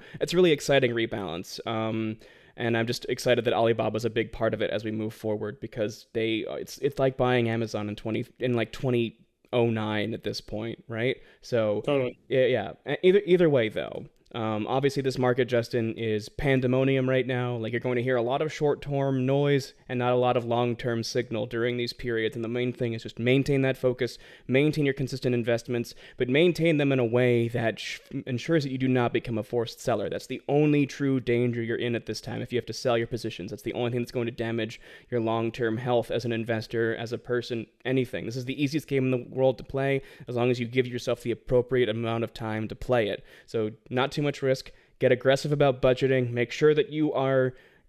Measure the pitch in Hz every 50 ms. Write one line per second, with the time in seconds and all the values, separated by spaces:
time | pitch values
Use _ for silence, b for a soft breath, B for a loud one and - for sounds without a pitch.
0 | B B B B 160 - 170 180 185 175 151 139 - - 139 135 131 120 117 113
1 | 113 107 - 107 98 82 80 87 95 - - - - 113 113 110 110 110 110 110
2 | 110 110 110 110 B B B B B B B B 120 117 117 113 113 117 120 -
3 | - - 127 - - 127 123 117 110 120 - 104 113 113 110 113 113 110 110 113
4 | 117 113 110 120 110 107 - - 117 113 110 104 107 - - 110 113 110 107 107
5 | 110 110 110 - - 110 107 104 104 104 104 - - 110 - 120 107 107 110 -
6 | - _ - 117 110 113 113 110 - - 71 - - - - - 131 139 - -
7 | 135 135 131 - 127 123 127 123 117 113 113 117 117 107 - 107 104 104 104 -
8 | - 113 110 110 123 - _ - 120 127 120 117 113 113 - - - 131 123 120
9 | 117 107 - _ _ _ _ _ _ - - 120 117 117 110 110 107 107 107 107
10 | 104 110 113 90 - 104 101 - - - 107 107 107 - - - - - 113 110
11 | 117 131 - - b b b b b - 123 117 110 107 104 104 - 147 143 139
12 | 127 123 - _ _ - 120 131 131 123 127 110 98 - 76 - - - 147 -
13 | - 185 185 202 208 165 175 170 175 160 139 127 110 110 90 87 65 52 - -
14 | - - _ _ _ _ - 117 110 110 107 107 107 - 123 135 143 139 - 143
15 | 131 131 127 135 123 123 123 131 127 120 123 117 117 - - 123 113 113 - -
16 | 117 110 107 107 107 - - - - 139 135 131 131 123 127 131 135 135 135 135
17 | 127 131 131 131 123 127 127 123 123 123 123 117 110 110 120 120 - 127 123 123
18 | 117 131 131 120 113 120 131 143 156 156 - - 151 147 143 - - 143 143 139
19 | 139 139 135 131 127 131 135 143 143 143 143 139 131 - - b b b 131 123
20 | 120 123 127 123 123 123 123 123 120 117 117 120 123 120 117 117 - 123 117 117
21 | 110 - - 127 117 - 113 107 110 117 - 113 117 123 123 123 120 120 - -
22 | - 123 117 113 110 107 110 117 113 110 120 123 123 123 120 - 123 117 113 110
23 | - 107 - - 117 123 131 139 131 - 139 135 131 131 131 - - 127 123 -
24 | 127 120 - - B B B B B B 123 135 147 156 147 156 143 139 135 -
25 | 135 120 135 127 - 131 123 120 113 120 117 113 - - 120 117 120 - - B
26 | B B B B 127 123 131 147 170 180 160 - 160 170 160 143 143 139 139 127
27 | 120 113 117 123 127 123 120 120 117 117 120 120 117 113 101 - - - - -
28 | - - - 139 - - 127 117 - - 165 160 139 139 131 131 131 127 127 127
29 | 120 117 - 120 - - 117 107 104 - - 120 113 113 - - - 131 123 113
30 | 98 82 - 104 - - 131 - - - 139 147 151 151 147 147 143 135 - -
31 | 143 135 135 131 113 - 120 120 123 123 117 117 113 113 117 - 110 123 117 113
32 | - - 107 - - 117 113 113 117 - 120 120 - - 110 - - 139 117 117
33 | 117 - 120 113 - 110 - - 87 107 - - - 117 - 110 120 120 123 123
34 | 120 - - 127 120 120 131 - 117 113 113 113 110 110 113 - B B B B
35 | B B 120 120 113 113 113 113 113 117 113 - 120 113 110 117 123 127 123 117
36 | 110 - - 117 113 120 117 113 113 117 113 110 110 - - 113 117 113 113 110
37 | 117 110 117 - - - 123 123 117 - 123 113 107 - _ _ - 117 131 131
38 | 123 117 - 87 - 101 120 131 123 123 135 135 147 127 151 151 - - 139 135
39 | 131 127 131 123 120 - - 131 131 131 127 - - - - 135 135 139 139 135
40 | 135 B B B B B 123 120 120 127 123 120 120 113 120 131 120 120 120 120
41 | - 127 120 - - 120 110 - - - 131 123 120 - 131 127 123 107 110 117
42 | 117 113 117 117 113 107 - - 117 110 107 110 110 104 127 - - - 127 120
43 | 107 98 95 - - B B B B B - 117 110 107 113 - _ - 123 127
44 | 131 139 - 156 147 143 139 - 139 131 131 - - - b b b b b b
45 | 131 127 127 123 - 131 135 139 - 147 147 143 147 139 131 127 - 127 127 -
46 | 139 131 135 131 123 120 120 120 123 - - - 156 151 151 151 143 139 147 156
47 | 151 151 - 131 135 135 135 131 131 131 - b b b b b b